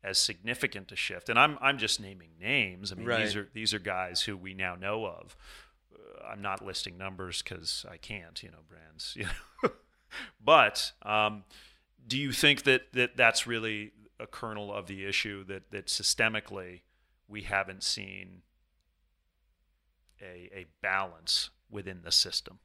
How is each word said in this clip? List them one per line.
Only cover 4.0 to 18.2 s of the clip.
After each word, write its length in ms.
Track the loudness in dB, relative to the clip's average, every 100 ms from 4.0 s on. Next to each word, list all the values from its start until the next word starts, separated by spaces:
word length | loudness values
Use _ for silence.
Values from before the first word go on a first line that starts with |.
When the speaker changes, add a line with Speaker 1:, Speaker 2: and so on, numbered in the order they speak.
| -2 -2
Speaker 1:
who 140 | -2 -4
we 180 | -10
now 200 | -6 -6 -4
know 300 | -4 -2 -4
of. 300 | -8 -16 -20 -20 -20 -20 _ _
Uh, 340 | -20 -20 -16 -14
I'm 120 | -8
not 220 | -4 -4
listing 320 | -4 -6 -8 -8
numbers 460 | -10 -8 -6 -6
'cause 420 | -6 -8 -6 -6 -8
I 60 | -14
can't, 440 | -12 -12 -10 -14
you 80 | -16
know, 80 | -20 -20
brands, 460 | -20 -20 -12 -10
<laughs> 40 | -6
you 60 | -6 -6 -8 -2
know. 80 | -2 -2 _ _ _ -12 -12 _
But, 480 | 6 8 8 4 -4 -6
um, 420 | 0 2 2 0 -14 -20 -20 _ _ _ -4
do 100 | -2
you 140 | -2
think 300 | 4 6 6
that, 300 | 6 6 4
that 240 | 0 0 6
that's 280 | 6 6 0
really 460 | -2 -2 -4 -8 -14 -20 _
a 60 | -14
kernel 460 | -8 -8 -6 -6
of 140 | -6 -6
the 180 | -8
issue, 400 | -2 -2 -2 -6
that, 260 | -10 -12 -10
that 140 | -10 -4
systemically 920 | 0 0 2 2 2 -6 -10 -10 -16 _ _ _ _ _
we 160 | -10
haven't 400 | 0 0 0 -4
seen 600 | -4 -4 -6 -12